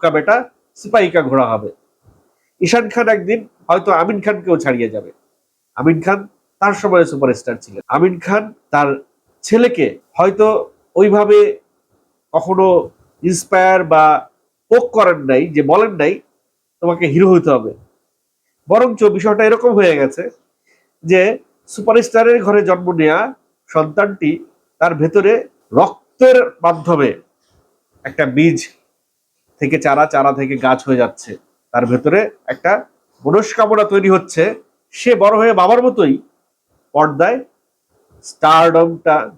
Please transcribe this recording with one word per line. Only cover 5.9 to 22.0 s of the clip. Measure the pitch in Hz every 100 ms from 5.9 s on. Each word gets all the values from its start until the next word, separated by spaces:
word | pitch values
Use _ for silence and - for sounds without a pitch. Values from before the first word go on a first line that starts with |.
| 165
খান | 175 202 202 _ _ _
তার | 202
সময়ে | 196 208 180 165
সুপারস্টার | 139 135 120 - 117
ছিলেন। | - 98 -
আমিন | 139 180 175
খান | 180 202 214 - _
তার | 143 143 139 - _ _ _
ছেলেকে | - 226 240 240 127 - _
হয়তো | - 180 196 214 226 - _ _ 170
ওইভাবে | 208 208 208 208 208 208 _ _ _ _ _ _ _
কখনো | 160 165 185 190 165 - - _ _
ইন্সপায়ার | 170 170 - 185 185 185
বা | 170 156 156 151 - _ _ _ -
পোক | 233 247
করেন | 220 190 160
নাই, | 135 170 165
যে | 147
বলেন | 139 180 220
নাই | 180 147 196 - _ _ _ _ _
তোমাকে | 170 170 170
হিরো | 147 190
হতে | 180 127
হবে, | 131 110 - _ _ _ _ _ _ _ _ -
বরঞ্চ | 208 247 220
বিষয়টা | 208 190 208 214 220
এরকম | 233 240
হয়ে | 208 185 151
গেছে | 135 139 180 - _ _ _ _ _ _
যে | 160 185 190 254 _ _ -
সুপারস্টারের | - 214 226